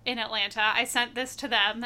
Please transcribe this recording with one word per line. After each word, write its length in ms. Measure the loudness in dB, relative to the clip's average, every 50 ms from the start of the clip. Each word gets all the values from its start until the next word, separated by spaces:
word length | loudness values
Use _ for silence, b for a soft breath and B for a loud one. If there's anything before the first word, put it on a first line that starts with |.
| -6
in 140 | -4 -4 -4
Atlanta, 420 | -4 -4 -2 -2 -2 -2 0 2 2
I 220 | 2 2 2 0
sent 300 | 0 2 0 0 0 0
this 200 | -4 -6 -4 -6
to 140 | -8 -4 0
them, 360 | 2 4 4 2 2 -2 -6